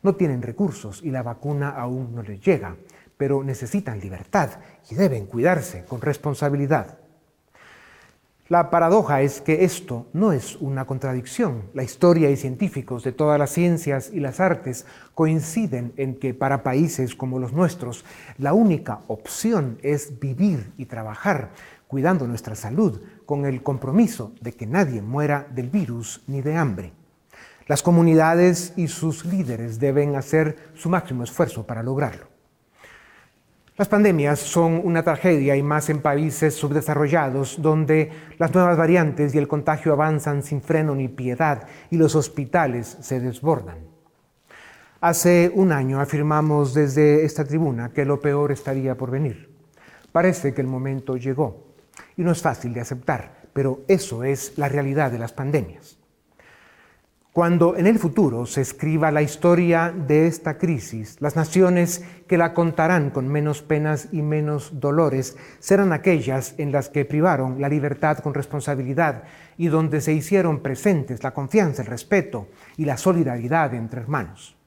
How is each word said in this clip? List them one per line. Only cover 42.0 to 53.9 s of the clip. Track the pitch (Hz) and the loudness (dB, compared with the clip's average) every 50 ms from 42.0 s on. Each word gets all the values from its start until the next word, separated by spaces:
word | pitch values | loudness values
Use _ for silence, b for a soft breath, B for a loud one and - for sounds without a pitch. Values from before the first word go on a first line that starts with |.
| 160 156 160 | 4 4 4
hospitales | 156 139 - - - 139 120 - 175 160 139 120 120 110 - - - | 2 0 0 -4 -8 -8 0 0 0 2 2 -2 -4 -8 -10 -14 -18
se | - - 135 127 | -8 -6 -6 -4
desbordan. | 120 127 117 - 135 156 156 131 98 87 82 80 80 - _ _ _ _ _ _ _ _ _ _ B B B B B B B B B B B B | -4 -4 -6 -4 0 0 0 0 -2 -10 -16 -16 -18 -20 _ _ _ _ _ _ _ _ _ _ B B B B B B B B B B B B
Hace | - 170 170 - - 175 175 175 170 175 175 | 0 2 2 4 4 6 6 6 6 4 4
un | 196 190 185 | 4 4 4
año | 160 139 131 131 135 135 | 4 2 0 0 0 -2
afirmamos | 139 143 151 147 147 151 151 151 151 151 151 147 143 135 123 | -2 0 0 0 0 2 2 2 2 4 4 2 2 2 2
desde | 151 151 139 131 151 151 151 147 151 156 | 2 2 2 4 4 6 6 6 6 4
esta | 151 156 - 151 | 2 0 -2 -4
tribuna | 135 143 160 165 147 127 117 117 120 | -2 0 0 0 0 -2 -4 -6 -6
que | - - 143 | -2 -2 0
lo | 139 143 139 | 0 0 0
peor | - 147 143 143 147 143 | 0 0 0 2 0 0
estaría | 139 131 - 147 135 135 131 131 127 | -2 -4 -4 -6 -4 -4 -2 -4 -4
por | 117 127 120 | -4 -6 -6
venir. | 127 135 156 135 104 82 - - - _ _ _ b b b b b b b b | -4 -2 -2 -4 -4 -8 -14 -20 -20 _ _ _ b b b b b b b b
Parece | _ 165 170 185 180 185 - 139 | _ 2 2 2 2 0 -2 -4
que | 127 - | -2 -2
el | 131 | -4
momento | 127 131 127 131 135 135 135 127 - 131 | -4 -4 -4 -4 -4 -6 -6 -4 -6 -6
llegó, | 127 120 135 135 131 156 113 92 - - _ _ _ _ _ B B B B B | -4 -4 -4 -2 0 -2 -2 -2 -10 -20 _ _ _ _ _ B B B B B
y | - | -2
no | 170 175 | 0 0
es | 165 160 | 0 0
fácil | - 160 123 - - 120 117 | 0 -2 -2 -2 -6 -8 -6
de | 120 | -6
aceptar, | 117 - 139 127 123 - 147 117 98 - - - - _ | -8 -8 -10 -6 -4 -4 -4 -4 -6 -12 -20 -20 -20 _
pero | _ 139 135 135 131 - - | _ -2 0 0 -2 -4 0
eso | - | 0